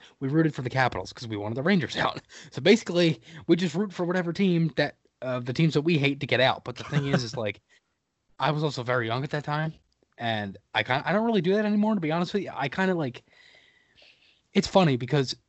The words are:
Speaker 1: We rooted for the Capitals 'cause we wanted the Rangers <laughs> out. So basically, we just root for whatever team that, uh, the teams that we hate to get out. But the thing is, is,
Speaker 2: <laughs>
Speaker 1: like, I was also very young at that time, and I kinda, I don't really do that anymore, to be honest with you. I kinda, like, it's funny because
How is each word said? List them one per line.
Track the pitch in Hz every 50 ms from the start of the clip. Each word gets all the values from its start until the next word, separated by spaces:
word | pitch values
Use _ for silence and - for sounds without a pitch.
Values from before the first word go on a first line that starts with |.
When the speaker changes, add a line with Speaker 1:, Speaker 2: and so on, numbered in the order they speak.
| - - _ -
Speaker 1:
We | 139 135
rooted | 143 160 165 151 -
for | - 131
the | 123
Capitals | - 131 131 120 - 92 92 101 -
'cause | - 123 113
we | 110 101
wanted | 104 107 117
the | 127 135
Rangers | 175 208 185 131 - -
<laughs> | -
out. | - - - - - _ - - - -
So | - -
basically, | 127 175 214 214 - - 175 175 175 165 156 - - - - 156 - -
we | 170
just | 170 185 170 139
root | 170 214 202 170
for | - 180
whatever | 170 180 185 175 170 160
team | - 202 190 175 165 165 156 -
that, | - 147 139 - _ _ _ _ _
uh, | - 131 123 127
the | 123 127 123
teams | - 165 160 -
that | 151 143
we | 170 180 147
hate | 139 139 139 143
to | 143
get | - 127 120
out. | 123 127 101 - -
But | - 120 -
the | 113
thing | - - 147 139
is, | 139 139 135 123
is, | 110 113 123
Speaker 2:
<laughs> | 110
Speaker 1:
like, | 104 104 - _ _ _ _ _ _ _ _ _ _ _ _ _ _ _ -
I | 131 143
was | 151 151 156
also | 151 131 139
very | 120 117 123 127 113
young | 113 113 127 139
at | -
that | - 147 143
time, | - 147 151 156 160 160 - _ _ _ _ _ _ _ -
and | 123 120 113 107 104 101 92 - _ _ -
I | 110
kinda, | 107 113 127 139 - 147
I | 170
don't | 208 226
really | 233 226 202
do | 156 180 190
that | 214 214
anymore, | 208 208 208 208 220 226
to | 202
be | 160 151
honest | 156 170 175 165 -
with | 208
you. | 175 -
I | - - 139 139
kinda, | - - 190 190 185
like, | 170 151 127 - - - _ _ _ - - - - _ _ _ _ _ _ _ _ - - _ _ _ _ _ _ _ _ -
it's | 196 185 -
funny | - 196 185 156 131 117
because | 127 123 151 147 135 123 - - _